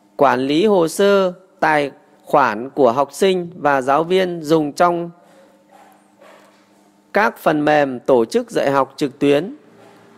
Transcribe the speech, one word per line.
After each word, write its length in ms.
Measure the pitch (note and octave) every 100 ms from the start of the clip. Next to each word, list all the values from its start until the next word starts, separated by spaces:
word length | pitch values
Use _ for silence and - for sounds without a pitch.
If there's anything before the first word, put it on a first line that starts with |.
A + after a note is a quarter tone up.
| _ -
Quản 240 | C#3 B2
lý 260 | C3+ D3+ G#3+
hồ 220 | G3 E3
sơ, 440 | - G3+ G3 F#3 F3+ _ -
tài 300 | D#3 D3+ C#3+ - _ _
khoản 460 | - D3+ B2+ G#2 C3
của 220 | - B2+
học 200 | B2 C#3
sinh 380 | - G3 F#3 E3+ E3
và 240 | C#3+ C#3
giáo 240 | B2+ C#3+
viên 380 | E3+ F#3 F#3 E3+
dùng 300 | D3 D#3+ D3
trong 380 | C#3 F3 E3+ E3+ - _ - _ _ _ - - _ _ _ - - _ _ _ _ _ _ _
các 260 | G3 A3+ -
phần 260 | F3+ D3+
mềm 360 | D3 D3+ C#3+ B2
tổ 240 | - B2+
chức 260 | A2+ A#3 A#3+
dạy 200 | D#3 C3
học 240 | C#3 C3 -
trực 220 | C#3+ C3
tuyến 360 | C#3+ C#3+ F#3+ D4 _ - - - -